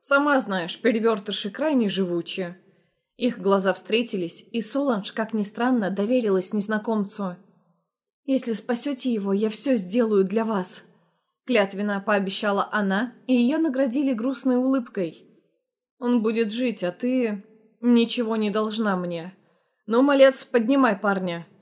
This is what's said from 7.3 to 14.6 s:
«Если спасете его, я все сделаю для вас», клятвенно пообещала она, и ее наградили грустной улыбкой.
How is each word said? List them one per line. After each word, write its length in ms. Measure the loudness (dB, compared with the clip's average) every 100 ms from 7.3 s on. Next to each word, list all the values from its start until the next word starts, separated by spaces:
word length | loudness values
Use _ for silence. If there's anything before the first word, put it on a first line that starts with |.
| -10 _ _ _ _ _ _ _ _ -2
«Если 260 | -2 0
спасете 600 | -4 -2 -2 -2 -2 -2
его, 200 | -2 0
я 160 | 0 0
все 280 | 0 0 0
сделаю 480 | 0 0 2 2
для 200 | 2 0
вас», 400 | -2 -2 -4 -8 -12 _ _ _ _ _ 0
клятвенно 540 | 2 2 -2 -4 -4
пообещала 680 | 0 0 0 -2 0 0 -2
она, 420 | -2 0 0 -2 -8 0
и 80 |
ее 240 | 2 4 2
наградили 540 | 0 0 0 0 -2
грустной 440 | 0 -2 -2 0
улыбкой. 680 | 0